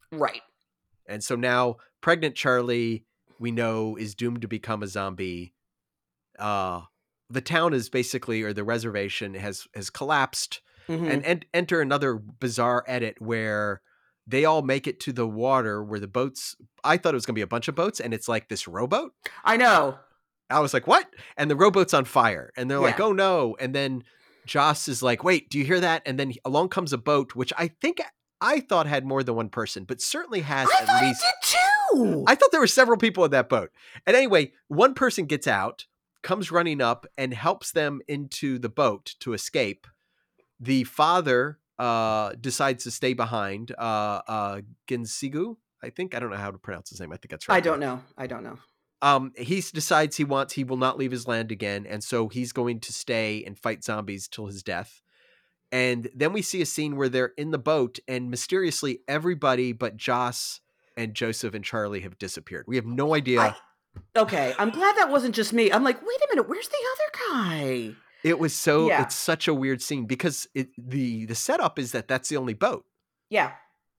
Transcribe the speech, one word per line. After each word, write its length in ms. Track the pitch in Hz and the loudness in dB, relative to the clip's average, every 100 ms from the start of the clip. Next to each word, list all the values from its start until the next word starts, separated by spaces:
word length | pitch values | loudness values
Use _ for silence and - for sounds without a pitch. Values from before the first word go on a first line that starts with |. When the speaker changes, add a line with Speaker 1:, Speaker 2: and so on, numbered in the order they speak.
| _ | _
Speaker 1:
Right. 300 | 156 131 113 - _ _ _ _ _ - | -2 -2 -2 -16 _ _ _ _ _ -12
Speaker 2:
And 160 | 104 | -10
so 140 | - 120 | -4 -2
now 400 | 123 123 123 113 _ _ | 2 2 2 -2 _ _
pregnant 360 | 165 170 156 - | 0 2 0 -2
Charlie, 680 | 139 123 120 120 117 113 _ _ _ - | 2 2 2 0 0 -4 _ _ _ -8
we 120 | 117 | -6
know, 460 | 117 117 110 110 107 | -2 0 0 -4 -6
is 180 | 107 | -10
doomed 260 | 98 120 120 | -4 -4 -4
to 60 | 110 | -8
become 340 | 107 - 107 | -8 -6 -6
a 40 | 101 | -6
zombie. 640 | 101 95 90 92 87 90 _ _ _ _ _ _ _ _ - | -6 -6 -6 -8 -8 -12 _ _ _ _ _ _ _ _ -10
Uh, 440 | 104 101 92 87 87 _ _ _ _ | -4 -2 -4 -6 -10 _ _ _ _
the 140 | 123 | -8
town 320 | - 165 170 | -2 2 2
is 160 | 135 120 | 0 -2
basically, 500 | 131 123 131 - 110 | -2 -2 -4 -4 -4
or 120 | 107 | -4
the 100 | 104 | -4
reservation 720 | 104 117 113 101 101 - 104 | -4 -2 -2 -4 -4 -6 -8
has, 320 | 95 104 95 - | -8 -10 -10 -14
has 160 | 107 95 | -12 -12
collapsed. 720 | - 139 147 131 - - - _ _ - | -8 -2 0 0 -2 -8 -10 _ _ -8
Speaker 1:
Mm-hmm. 180 | 165 165 | -4 0
Speaker 2:
And 140 | 143 156 | 0 0
en-, 180 | 175 - | -2 0
enter 300 | 170 180 170 | -2 2 2
another 320 | 139 143 139 110 | 2 2 0 -2
bizarre 680 | 104 - 127 113 120 123 - | -8 -6 -4 0 2 2 0
edit 340 | 127 113 - | -4 -4 -6
where 640 | 110 113 110 104 104 98 _ _ _ _ - | -4 -2 -2 -2 -2 -6 _ _ _ _ -2
they 200 | 131 156 | 2 4
all 160 | 160 | 4
make 240 | 135 135 139 | 2 0 -2
it 140 | - | -8
to 120 | - | -6
the 160 | 123 113 | -4 -4
water 560 | 107 127 131 110 104 | 0 2 2 2 -4
where 160 | 107 107 | -6 -8
the 80 | 101 | -4
boats, 480 | 123 135 131 - - - _ | -2 -2 -4 -12 -14 -20 _
I 140 | 143 170 | 2 2
thought 160 | 170 | 4
it 40 | 135 | 0
was 100 | - | -2
gonna 80 | |
be 60 | 110 | -4
a 40 | 98 | -2
bunch 220 | 120 139 | -4 -4
of 60 | |
boats, 260 | 165 196 - | -2 -2 -2
and 140 | 123 | -6
it's, 120 | 113 - | -6 -2
like, 200 | 113 - | -2 -2
this 180 | 104 - | -10 -6
rowboat. 460 | 90 127 220 330 _ - - | -4 0 0 -2 _ -16 -4
Speaker 1:
I 140 | - 233 | 2 4
know. 400 | 247 185 139 135 _ _ _ _ - | 6 6 4 -2 _ _ _ _ -2
Speaker 2:
I 60 | 139 | 2
was 120 | 143 | 2
like, 140 | 131 - | 0 4
"What?" 220 | 320 359 - - - | 4 2 -14 -16 -4
And 140 | 151 | 0
the 60 | 143 | 6
rowboat's 360 | 202 190 185 | 6 6 4
on 120 | 151 | 4
fire, 480 | 127 139 117 85 62 - | 4 4 4 2 -8 -6
and 140 | 127 | -2
they're 80 | 139 | 2
like, 200 | 131 117 | 2 4
Speaker 1:
Yeah. 80 | 214 | 2
Speaker 2:
"Oh, 60 | |
no." 440 | 196 190 175 120 - | 4 2 2 0 -2
And 140 | 131 | -4
then 300 | 139 139 127 - _ _ _ - | -2 -2 -4 -8 _ _ _ -4
Joss 420 | 143 147 147 - | 4 4 4 -2
is 140 | 123 | 0
like, 220 | 127 120 | 2 2
"Wait, 260 | 175 175 - | 4 2 2
do 80 | 143 | -2
you 60 | |
hear 160 | 139 185 | 2 2
that?" 220 | 175 165 143 | 4 0 -2
And 120 | 131 | -2
then 120 | 135 | -4
he, 100 | 120 | -4
along 240 | 131 143 185 | 0 2 2
comes 240 | 185 170 | 0 -2
a 60 | 131 | -2
boat, 360 | 151 147 131 | 2 2 2
which 180 | 120 127 - | -2 -4 -2
I 100 | 165 | -4
think 320 | - 311 349 - _ _ - | -2 -2 -2 -8 _ _ -2
I 200 | 233 302 | 0 0
thought 260 | - 180 147 | 2 2 2
had 180 | 143 | 0
more 180 | 135 135 | 0 0
than 120 | 127 113 | 0 -2
one 120 | 110 | -2
person, 360 | - 107 98 | -4 -6 -6
but 160 | 92 131 | -8 -6
certainly 400 | - 302 349 208 | -4 -4 -4 -4
has 280 | 139 135 135 | -2 2 4
Speaker 1:
I 100 | 740 | 4
Speaker 2:
at 60 | 784 | 6
Speaker 1:
thought 160 | 762 | 4
Speaker 2:
least 200 | 762 762 | 4 2
Speaker 1:
it 100 | 719 740 | 0 0
did 160 | - 698 762 855 784 311 | 0 4 4 4 4 4
too! 260 | 214 156 208 | 4 2 4
Speaker 2:
I 80 | |
thought 160 | 269 539 | 8 8
there 80 | 320 | 6
were 60 | 240 | 4
several 320 | 262 247 214 | 6 6 6
people 260 | 226 185 | 4 4
in 60 | 160 | 4
that 180 | 139 123 | 4 4
boat. 220 | 139 - _ - - - | 2 0 _ -20 -8 4
And 100 | 247 | 6
anyway, 360 | 269 180 156 _ - | 8 6 4 _ -6
one 260 | 147 262 | 4 4
person 300 | 262 254 214 151 | 4 0 0 -4
gets 200 | 147 143 | -2 0
out, 400 | 101 101 - - _ _ _ | 0 0 -6 -20 _ _ _
comes 280 | - 196 165 | -4 -4 0
running 300 | 170 170 147 | 0 2 2
up, 240 | 120 120 - - | 0 0 -6 -6
and 160 | 131 | -6
helps 400 | 117 151 202 - | -2 -2 -2 -2
them 280 | 165 147 139 - | -2 -2 -4 -8
into 520 | 143 143 - 143 127 | -8 -6 -6 -4 -2
the 100 | 120 | -4
boat 460 | 131 131 101 - - | 0 0 0 -10 -12
to 120 | 123 | -8
escape. 540 | 107 - 151 107 98 - _ _ _ _ _ _ - | -6 -4 -2 -2 -6 -16 _ _ _ _ _ _ -12
The 240 | 120 135 | 0 0
father, 760 | 120 - 156 180 151 123 143 147 _ - | 0 0 2 4 4 2 2 -6 _ -4
uh, 540 | 123 113 113 107 104 117 | 0 0 0 0 -2 -6
decides 440 | 127 - 139 123 | -6 0 0 0
to 60 | 120 | -6
stay 240 | - 127 | -4 -2
behind, 580 | 123 113 117 98 101 117 - | -2 -2 -2 -4 -6 -10 -8
uh, 420 | 113 107 104 101 - | -2 -2 -2 -4 -4
uh, 320 | 110 101 101 104 - - | -4 -4 -6 -12 -18 -6
Gensigu, 680 | 123 113 - 139 143 220 226 _ _ | -6 -6 -8 -6 -4 -6 -8 _ _
I 80 | 123 | -16
think. 240 | - 185 | -10 -8
I 40 | 120 | -6
don't 120 | 117 | -6
know 60 | 101 | -6
how 140 | 101 | -8
to 80 | 95 | -10
pronounce 320 | - 87 - | -10 -12 -12
his 100 | - | -14
name. 120 | 82 | -14
I 40 | 80 | -14
think 140 | - | -14
that's 180 | 78 - | -12 0
right, 80 | 180 | 2
Speaker 1:
I 40 | |
don't 200 | 165 147 | 2 -2
Speaker 2:
though. 160 | 139 127 | -4 -6
Speaker 1:
know. 60 | - - | -12 -14
I 80 | 127 | -12
don't 180 | 117 | -12
know. 140 | 117 - _ _ _ - | -14 -16 _ _ _ 0
Speaker 2:
Um, 300 | 143 139 131 117 | 4 4 2 -8
he 220 | 120 190 | -4 -4
s-, 120 | - | -2
decides 460 | 156 - 160 156 - | -6 2 4 2 0
he 80 | |
wants, 300 | 143 135 135 | -2 0 -2
he 100 | - | -4
will 120 | 131 131 | -4 0
not 220 | 131 147 | 0 0
leave 120 | 131 | -4
his 140 | 123 120 | -4 -4
land 240 | 113 110 | -4 -4
again, 340 | 104 104 101 101 | -6 -4 -6 -6
and 160 | 104 | -10
so 260 | - 120 110 | -4 -2 -2
he's 240 | 120 123 | -2 -6
going 280 | - 120 117 | -2 -2 -2
to 120 | - | -8
stay 520 | - - 113 110 107 | -10 -4 -2 0 -4
and 140 | - 98 | -8 -8
fight 260 | 117 110 | -6 -6
zombies 440 | - 107 101 98 - | -6 -6 -6 -10 -10
till 180 | - 104 | -12 -12
his 160 | 98 | -10
death. 400 | 98 90 104 - _ _ _ _ _ _ - | -6 -8 -8 -18 _ _ _ _ _ _ -6
And 360 | 127 127 120 117 | 0 0 0 -6
then 180 | 127 151 | -2 0
we 80 | 208 | 0
see 220 | - 185 | -4 -2
a 40 | 151 | -2
scene 300 | - 151 139 | -2 -4 -2
where 120 | 135 | 0
they're 240 | 127 123 - | 0 -2 -4
in 140 | 151 | -6
the 80 | 151 | -4
boat, 400 | 151 156 120 - - | 0 2 0 -4 -8
and 240 | 127 123 | -6 -6
mysteriously 680 | 120 - 190 175 - 143 120 - | -8 -2 -2 0 -2 -4 -4 -4
everybody 640 | 147 175 160 139 127 127 | -2 0 0 2 2 0
but 240 | 117 120 110 | -2 -6 -6
Joss 640 | - 123 123 123 - - _ _ _ - | -2 0 0 -4 -8 -10 _ _ _ -8
and 160 | 113 | -8
Joseph 400 | 107 113 113 113 | -4 -4 -2 -6
and 120 | 104 | -6
Charlie 380 | 101 113 104 101 | -6 -4 -4 -6
have 140 | 92 - | -10 -12
disappeared. 480 | 95 - - - - | -10 -10 -12 -14 -4
We 80 | 127 | -4
have 100 | 113 | -2
no 280 | 123 147 | -2 2
idea. 260 | 156 127 120 | 2 4 4
Speaker 1:
I, 160 | 110 - - _ _ - - 226 | 4 2 -16 _ _ -20 -2 2
okay, 380 | 214 180 131 135 | 2 2 0 0
I'm 120 | 208 | -2
glad 260 | 285 392 415 | 2 2 4
that 140 | 320 | 4
wasn't 240 | 277 247 | 4 2
just 180 | 220 214 | 0 0
me. 200 | 233 220 | 4 4
I'm 100 | 202 | 6
like, 180 | 262 254 | 4 0
"Wait 160 | 403 508 | -2 -2
a 60 | 571 | 2
minute, 180 | 349 - | 2 0
where's 200 | 370 - | -2 -4
the 80 | 587 494 | -4 -2
other 400 | 523 605 605 480 | -2 -4 -2 -4
guy?" 640 | 277 185 156 135 127 113 117 _ _ | -2 -2 -2 -2 -2 -4 -10 _ _
Speaker 2:
It 160 | 160 165 | 0 2
was 160 | 160 | 0
so, 340 | - 165 151 165 | 0 2 4 6
Speaker 1:
Yeah. 140 | 151 | 4
Speaker 2:
it's 140 | 131 - | 2 -2
such 320 | - 160 - | -2 0 2
a 40 | |
weird 300 | 143 135 127 | 2 0 -2
scene 240 | - 143 113 | -4 -6 -4
because 420 | 123 175 131 - | -2 -2 -4 -8
it, 140 | 139 131 - | -6 -8 -8
the, 480 | 123 139 123 110 110 | -8 -4 -2 -4 -6
the 80 | |
setup 440 | 117 - 311 160 - | -6 -2 0 0 -2
is 140 | 120 | -6
that 160 | 120 - | -6 -4
that's 220 | 131 - | -4 -2
the 80 | 147 | -4
only 160 | 127 | -4
boat. 320 | 107 233 165 _ _ _ _ - | 0 0 0 _ _ _ _ -2
Speaker 1:
Yeah. 240 | 208 135 - _ _ _ | 0 0 -2 _ _ _